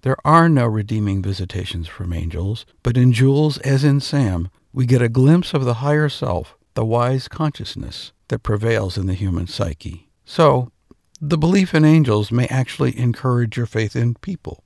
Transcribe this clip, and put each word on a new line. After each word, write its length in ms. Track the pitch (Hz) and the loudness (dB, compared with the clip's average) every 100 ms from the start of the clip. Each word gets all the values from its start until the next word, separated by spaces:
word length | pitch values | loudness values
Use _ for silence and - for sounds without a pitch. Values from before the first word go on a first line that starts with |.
There 160 | 127 135 | -2 -2
are 280 | - 165 165 | 4 6 6
no 160 | 147 117 | 4 2
redeeming 560 | 110 107 110 104 98 | -2 -2 -2 0 -2
visitations 640 | 95 98 90 92 90 85 80 | -2 -4 -6 -6 -8 -8 -10
from 240 | - 85 | -10 -8
angels, 540 | 85 82 85 92 113 - _ | -6 -6 -4 -4 -6 -10 _
but 160 | - 120 | -2 4
in 160 | 127 | 4
Jules, 420 | 113 131 139 151 135 | 4 4 4 2 -2
as 260 | 135 135 | 0 2
in 160 | 147 139 | 4 2
Sam, 500 | 135 143 117 90 87 _ _ | 0 0 0 0 -4 _ _
we 140 | - | -4
get 180 | 123 127 | 2 2
a 60 | 120 | 2
glimpse 460 | 117 135 170 175 | 4 4 4 2
of 100 | 151 | -2
the 100 | 127 | -2
higher 360 | 117 139 151 151 | -2 0 0 0
self, 460 | - - 87 - _ _ | -2 -4 -4 -6 _ _
the 100 | - | -6
wise 420 | 113 117 120 135 - | -2 0 0 -2 -4
consciousness 880 | - 156 - - - 64 - - _ _ | -4 -4 -4 -12 -10 -12 -14 -18 _ _
that 140 | 113 | -6
prevails 560 | - 104 113 110 98 101 | -2 -2 0 0 -2 -4
in 80 | 95 | -4
the 80 | |
human 320 | 92 98 90 90 | -2 -2 -4 -6
psyche. 640 | - 82 73 - 80 _ _ _ | -6 -6 -6 -12 -16 _ _ _
So, 440 | - 160 127 123 _ _ _ _ _ | 2 2 2 -4 _ _ _ _ _
the 180 | 151 156 | -4 0
belief 360 | 160 196 185 | 2 2 2
in 120 | 165 156 | 4 6
angels 440 | 160 131 107 101 | 6 4 0 0
may 160 | 117 123 | -2 0
actually 480 | 131 123 - 131 117 | -2 -4 -2 -4 -2
encourage 600 | 123 117 127 123 117 117 | -4 -2 -2 -2 -2 -4
your 100 | 117 | -4
faith 300 | 110 107 123 | -4 -4 -2
in 180 | 120 117 | -2 -4
people. 460 | - 180 - - | -10 -12 -12 -16